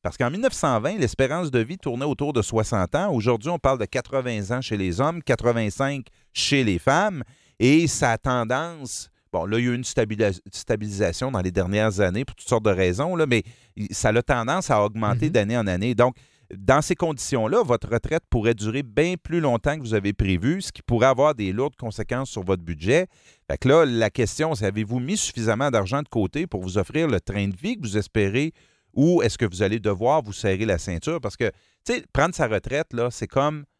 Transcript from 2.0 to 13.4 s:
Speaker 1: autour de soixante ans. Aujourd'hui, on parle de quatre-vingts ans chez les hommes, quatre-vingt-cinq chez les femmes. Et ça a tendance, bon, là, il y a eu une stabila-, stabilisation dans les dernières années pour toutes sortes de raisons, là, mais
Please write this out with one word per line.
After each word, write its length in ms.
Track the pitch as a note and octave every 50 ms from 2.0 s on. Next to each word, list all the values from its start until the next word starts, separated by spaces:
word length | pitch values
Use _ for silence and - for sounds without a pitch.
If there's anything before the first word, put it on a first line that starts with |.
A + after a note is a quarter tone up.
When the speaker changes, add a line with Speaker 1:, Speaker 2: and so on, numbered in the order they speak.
| C#3
Speaker 1:
autour 300 | D3 C3+ - C#3+ D3 C#3+
de 80 | A#2+
soixante 520 | G#2 - A2+ A2 G#2+ - A#2+ G2+ F2+ F2+ -
ans. 200 | D3+ F#3+ G#3 D#3
Aujourd'hui, 360 | A#2 G2+ B2 A#2+ A2 G2+ E3
on 100 | F3 D3+
parle 200 | - C3 C3+ B2
de 60 | G#2
quatre-vingts 680 | - - C3 - - C3+ C3+ B2+ B2 A#2 G#2 G2+ F#2
ans 80 | A#2+ B2+
chez 160 | B2+ - A2
les 240 | G2+ F#2+ F2+ E2+ F#2
hommes, 240 | C3+ D#3 E3+ E3+ -
quatre-vingt-cinq 840 | - B2+ - G#2+ A#2+ A#2 A#2 A2+ G#2 - - C3+ C3+ C#3+ C3+ B2 - _ _ _ _ _
chez 320 | - - - C#3+ C#3 B2+
les 120 | G#2+ F#2
femmes. 460 | E2+ - C3+ C#3 E3 G3+ G#3+ F#3 C#3+ A2+ _ _ _ _ _ _ _
Et 280 | A2 B2+ D3 D#3+ E3+
ça 240 | D#3+ - - D3 B2
a 60 | A2+
tendance, 920 | A2 - C3+ B2+ B2 A2+ A2 B2+ C3+ D#3+ E3+ E3+ D#3 C3+ A#2+ - - - _ _ _ _ _
bon, 140 | - F2 E2
là, 140 | G2 A2 A#2
il 60 | A#2+
y 20 | B2
a 20 |
eu 40 | A#2+
une 100 | B2 A#2+
stabila-, 520 | - - - A2+ G#2 A2 G#2 A2 G2+ F#2 - _ F#2+
stabilisation 800 | - - - - A#2 G#2 G#2 G#2 G2+ G2 G#2 F2 F2 - B2+ C3
dans 80 | C3 G2
les 100 | F2+ F#2
dernières 500 | F2 G2 F2+ F2+ G2+ G#2 G#2+ A2 F#2+ G2
années 240 | G2+ F2+ F2+ A2 C#3
pour 100 | - -
toutes 140 | _ - -
sortes 160 | B2 A2+ G#2+
de 40 | A2
raisons, 440 | F#2+ F2+ F#2+ F2+ F2+ G#2 C#3+ F3 F#3
là, 100 | E3 D#3
mais 180 | C#3 A#2+ A2